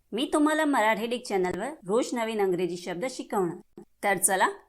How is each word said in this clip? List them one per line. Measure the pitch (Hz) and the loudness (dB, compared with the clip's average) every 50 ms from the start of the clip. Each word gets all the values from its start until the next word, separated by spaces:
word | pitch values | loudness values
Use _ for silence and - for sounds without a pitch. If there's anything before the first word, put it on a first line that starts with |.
| _ _ | _ _
मी | - 226 294 - | -4 -4 -2 0
तुम्हाला | 349 311 294 302 311 302 311 | 2 2 4 4 4 2 2
मराठी | 294 277 233 214 220 220 196 226 | 2 2 4 4 2 2 0 -2
डिक | 233 247 240 - | -2 -4 -6 -4
चॅनलवर | - 208 185 180 180 175 175 220 277 320 - - | -2 -2 0 0 0 -2 -4 -6 -6 -8 -8 -4
रोज | 170 208 247 233 247 | 0 0 0 0 0
नवीन | 262 233 226 220 226 208 | -2 -2 -2 -2 0 0
अंग्रेजी | 196 190 175 170 185 170 180 | 2 2 2 0 0 -2 -4
शब्द | 180 - 196 170 175 240 254 | -6 -8 -8 -6 -4 -6 -6
शिकवणार. | - - 254 - 202 202 180 165 147 - - _ _ - - - _ _ | -6 -8 -8 -4 -2 0 0 0 -2 -6 -12 _ _ -20 -20 -20 _ _
तर | - 202 196 | 0 0 2
चला, | 180 - 208 190 185 220 339 - - - | 2 2 2 4 4 2 2 0 -4 -12